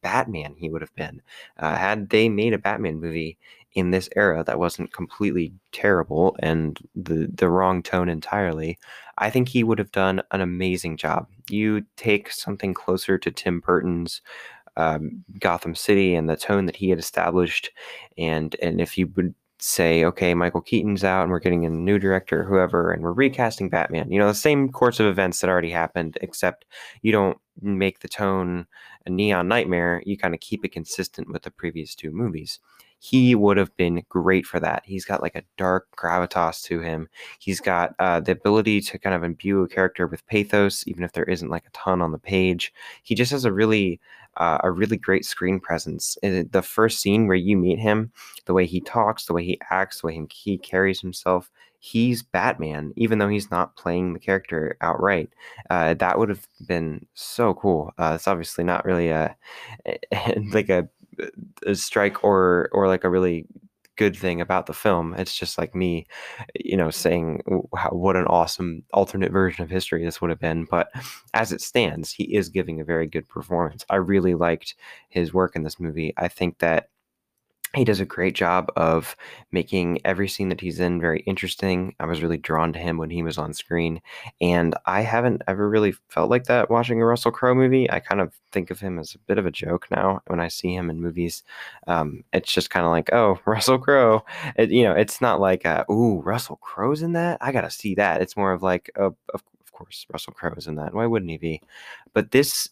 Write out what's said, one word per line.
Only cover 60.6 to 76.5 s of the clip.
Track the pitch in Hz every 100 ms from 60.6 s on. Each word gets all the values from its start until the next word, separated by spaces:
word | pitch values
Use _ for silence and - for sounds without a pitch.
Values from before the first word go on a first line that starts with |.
| 95
a, | 90 82 _ _ - - - - -
a | -
strike | 98 - 110 101 101
or, | 104 95 92 87 -
or, | - 95
like, | 92
a | 92
really | 92 90 85 82 - - _ _ -
good | 104
thing | 90 92 85
about | 90 92 -
the |
film. | - 107 87 82
It's | 92 95
just, | - 90 -
like, | 82
me, | 90 90 82 - - - - -
you | - - 95
know, | 80
saying | - 82 87 80 78 -
w-, | 92 -
how, | 87 -
what | 90 95 92
an | 87
awesome | 87 82 - 87 82 -
alternate | - 95 98 92
version | 95 92 -
of | 82
history | 92 - 82
this | 85 -
would | 85
have | 80
been. | 82 82 80
But | 87 - - - - _
as | 110 113
it | -
stands, | - 123 95 78 78
he | -
is | 92 104 87
giving | 95 82 80
a |
very | 76 82 80
good | 80 -
performance. | - - 85 80 - -
I | 98
really | 90 98 90
liked | 85 85 80 - - - - _
his | 92 82
work | 92 92 85
in |
this | 76 -
movie. | 82 76 78 -
I | 87
think | - 90